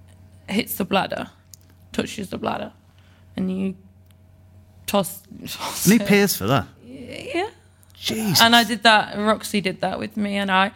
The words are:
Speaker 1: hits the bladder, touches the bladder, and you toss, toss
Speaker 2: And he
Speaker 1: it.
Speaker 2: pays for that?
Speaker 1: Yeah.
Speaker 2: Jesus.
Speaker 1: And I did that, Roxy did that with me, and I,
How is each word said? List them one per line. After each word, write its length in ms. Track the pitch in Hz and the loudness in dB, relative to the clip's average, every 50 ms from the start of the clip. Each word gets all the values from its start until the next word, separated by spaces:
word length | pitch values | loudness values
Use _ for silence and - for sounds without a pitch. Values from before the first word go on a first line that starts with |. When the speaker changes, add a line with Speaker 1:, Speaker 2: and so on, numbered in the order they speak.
| - - - - - - - - - - | -20 -20 -20 -20 -20 -20 -20 -20 -10 -4
Speaker 1:
hits 260 | 190 214 - - - | -4 -4 -4 -4 -6
the 100 | - 196 | -6 -4
bladder, 440 | - 190 190 - - - - - - - _ _ _ - - - - _ _ - _ - | -2 0 -2 0 -2 -4 -8 -8 -10 -14 _ _ _ -20 -20 -20 -20 _ _ -20 _ -6
touches 360 | - - - - - 196 - | -4 -4 -4 -8 -10 -10 -10
the 60 | - | -10
bladder, 360 | - - - - - 208 214 - _ _ _ _ - _ _ _ _ - - - | -6 -4 -4 -4 -4 -6 -10 -14 _ _ _ _ -20 _ _ _ _ -20 -14 -8
and 180 | - 190 185 185 | -6 -6 -4 -4
you 200 | 190 190 190 185 - - - _ _ _ _ _ _ _ - - - - _ - - - - _ - - | -4 -4 -6 -6 -10 -16 -20 _ _ _ _ _ _ _ -20 -20 -20 -20 _ -20 -20 -20 -20 _ -16 -6
toss, 340 | - - 202 185 - - - - - - - - | -2 0 0 0 -2 -6 -14 -18 -20 -18 -16 -14
toss 380 | - - - - - - - - | -14 -12 -10 -10 -8 -6 2 4
Speaker 2:
And 80 | 165 220 | 6 6
he 100 | 233 208 | 6 6
Speaker 1:
it. 40 | |
Speaker 2:
pays 280 | - 208 202 202 196 - | 4 6 6 4 4 2
for 120 | - 95 | 0 0
that? 180 | 104 135 123 - - - - - | 2 2 2 0 -2 -10 -20 -20
Speaker 1:
Yeah. 640 | 240 262 - - - - - - - - 339 381 466 - - _ _ _ _ _ _ - | -20 -18 -16 -16 -14 -14 -12 -10 -6 -4 -4 -4 -4 -8 -14 _ _ _ _ _ _ -20
Speaker 2:
Jesus. 480 | - - - 226 220 220 208 170 - | -10 -6 -4 -4 -2 0 2 4 6
Speaker 1:
And 140 | 226 233 240 | 6 6 6
I 80 | 240 233 | 6 4
did 200 | 196 240 202 - | 2 0 2 4
that, 340 | 233 220 214 - - - | 4 4 4 2 0 -4
Roxy 420 | 202 208 220 214 196 - - - 214 | -2 0 0 0 0 -2 -4 -4 -2
did 200 | 170 92 - - | -2 -2 -4 -4
that 180 | - 185 - - | -4 -4 -4 -6
with 160 | 107 214 - | -8 -8 -6
me, 200 | 214 208 202 202 | -4 -4 -2 -2
and 120 | 202 202 196 | -4 -2 0
I, 220 | 190 190 190 202 - | 2 2 2 0 -2